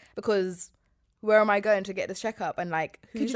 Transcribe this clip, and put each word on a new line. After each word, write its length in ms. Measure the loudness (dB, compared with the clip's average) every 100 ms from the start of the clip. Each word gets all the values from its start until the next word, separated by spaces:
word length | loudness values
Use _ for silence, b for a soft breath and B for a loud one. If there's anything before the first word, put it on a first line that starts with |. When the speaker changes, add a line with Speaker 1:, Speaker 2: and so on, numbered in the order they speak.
| B -8
Speaker 1:
because 560 | -2 0 0 -6 -14 _ _ _ _ _
where 180 | 4 4
am 100 | 6
I 100 | 2
going 240 | 2 2 0
to 80 |
get 160 | -6 -6
this 100 | -6
checkup? 380 | -8 -6 -6 -6
And, 100 | -4
like, 300 | -4 -4 -8 _
Speaker 2:
Could 100 | -4
Speaker 1:
who's 0 |
Speaker 2:
you 60 | -2